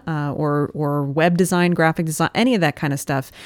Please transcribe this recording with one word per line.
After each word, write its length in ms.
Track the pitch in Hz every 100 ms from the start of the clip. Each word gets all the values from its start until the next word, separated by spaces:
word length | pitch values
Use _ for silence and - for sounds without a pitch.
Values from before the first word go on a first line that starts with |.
| -
uh, 240 | 156 147
or, 400 | - 147 147 147
or 300 | 139 147 147
web 340 | 139 139 165 175
design, 340 | 180 180 175
graphic 340 | 170 160 160 165
design, 240 | 156 160
any 220 | - 240 233
of 60 |
that 160 | 165 -
kind 160 | 151
of 60 | 139
stuff, 300 | - 139 - -